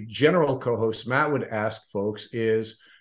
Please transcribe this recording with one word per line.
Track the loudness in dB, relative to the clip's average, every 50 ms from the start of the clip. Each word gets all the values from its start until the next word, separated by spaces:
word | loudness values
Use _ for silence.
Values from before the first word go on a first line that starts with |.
| -6
general | -8 0 4 4 4 6 4 4 2 0
co-host | 0 -2 -2 0 0 0 0 -2 -4 -4
Matt | -2 0 2 2 2
would | 0 -2 -2
ask | -4 -4 -2 -2 -2 -4 -6 -10 _
folks | -8 -4 -4 -4 -6 -6 -10 -10 -6
is, | -2 0 2 2 0 0 -4 -10 -16 _ -20 -20 _